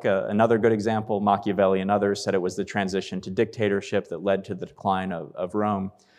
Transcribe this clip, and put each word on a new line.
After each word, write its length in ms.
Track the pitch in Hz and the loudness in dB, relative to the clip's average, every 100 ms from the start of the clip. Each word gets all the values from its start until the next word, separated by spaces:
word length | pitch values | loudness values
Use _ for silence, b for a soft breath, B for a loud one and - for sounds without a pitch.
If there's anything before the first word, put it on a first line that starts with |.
| 113 | 2
uh, 200 | 95 - | 0 2
another 300 | 104 113 113 | 2 4 4
good 160 | 113 | 4
example, 480 | 110 104 110 107 104 | 2 0 -2 -2 0
Machiavelli 580 | 101 98 104 98 95 95 | 2 2 2 2 4 4
and 100 | 95 | 2
others 320 | 104 101 101 | 2 2 0
said 100 | 104 | 0
it 80 | 95 | 0
was 140 | 90 92 | 0 -4
the 100 | 95 | -4
transition 560 | 104 95 95 - 92 | -4 -2 -2 -4 -8
to 80 | 95 | -4
dictatorship 800 | 95 110 117 107 98 - 104 - | -2 -2 0 0 0 -2 -4 -2
that 120 | 82 | -4
led 220 | 98 98 95 | 0 0 -2
to 100 | 92 | -10
the 100 | 90 | -12
decline 480 | - 101 92 92 | -6 -2 0 -2
of, 180 | 85 78 - | -6 -8 -6
of 200 | 92 107 | -4 -2
Rome. 360 | 104 98 95 - b | 0 0 -4 -10 b